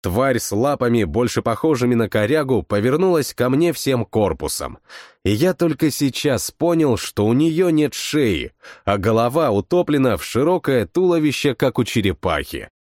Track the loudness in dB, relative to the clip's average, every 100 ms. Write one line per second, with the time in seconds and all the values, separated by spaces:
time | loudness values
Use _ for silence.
0 | -2 0 0 0 -2 -2 -2 0 0 2
1 | 0 0 0 0 -2 0 0 2 2 2
2 | 0 0 0 0 0 -2 0 0 0 2
3 | 2 0 -2 -2 0 2 2 0 -2 -2
4 | -2 0 0 -2 -6 -6 -10 -12 _ -20
5 | -20 _ -2 2 0 2 -2 0 -2 0
6 | -2 -2 -2 -2 -4 -4 0 2 2 0
7 | -4 -2 2 2 2 2 2 2 0 -4
8 | -4 0 0 0 -6 _ -20 -10 -4 0
9 | 2 2 2 0 0 0 0 0 2 2
10 | 2 0 -4 -2 0 0 0 0 0 0
11 | 2 2 0 0 -2 0 0 0 -2 0
12 | 0 -2 -2 -4 -4 -12 -14 _